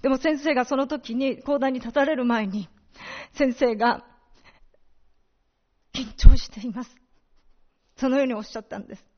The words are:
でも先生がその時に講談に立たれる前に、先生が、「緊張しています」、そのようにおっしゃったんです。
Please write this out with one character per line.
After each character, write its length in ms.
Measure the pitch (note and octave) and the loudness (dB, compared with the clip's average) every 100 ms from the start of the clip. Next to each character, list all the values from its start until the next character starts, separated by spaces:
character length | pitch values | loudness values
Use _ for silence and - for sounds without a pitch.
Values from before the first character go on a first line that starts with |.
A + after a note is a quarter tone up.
で 60 | C4+ | -2
も 80 | C4 | -2
先 220 | D#4+ D4+ | -2 -2
生 160 | D4 | -2
が 100 | C4 | -2
そ 120 | B3 C4+ | -2 -4
の 100 | C4+ | -4
時 280 | D4+ - | -6 -8
に 280 | A#3 C4+ - | -4 -4 -6
講 160 | - C#4+ | -4 -2
談 140 | C4 | -2
に 80 | B3+ | -4
立 120 | A3+ | -4
た 120 | C#4+ | -2
れ 120 | C#4 D4 | -2 0
る 80 | |
前 220 | A#3+ A#3 G3+ | -2 -2 -2
に、 220 | G3+ F3+ - _ - - - - | -6 -10 -18 _ -20 -18 -18 -18
先 200 | - C4+ | -2 -2
生 240 | A#3+ B3 G#3+ | 0 -2 0
が、 280 | A#3 - - - _ - - _ - _ _ _ _ _ _ _ _ _ _ _ _ | -2 -2 -10 -20 _ -20 -20 _ -20 _ _ _ _ _ _ _ _ _ _ _ _
「緊 180 | - A3 | -14 -12
張 220 | - - - | 8 10 10
し 140 | - | 4
て 160 | - A#3 | -12 -12
い 40 | |
ま 140 | G#3 | -12
す」、 120 | B3 _ _ _ _ _ _ _ _ _ _ - | -14 _ _ _ _ _ _ _ _ _ _ -6
そ 120 | C4 | -2
の 100 | C4 | 0
よ 60 | |
う 20 | C4+ | -2
に 80 | |
お 60 | A3 | -4
っ 20 | |
し 140 | G#3+ A3+ | -10 -14
ゃ 40 | |
っ 20 | |
た 160 | A3 G#3 | -14 -16
ん 80 | - | -16
で 100 | F#3 | -20
す。 80 | _ | _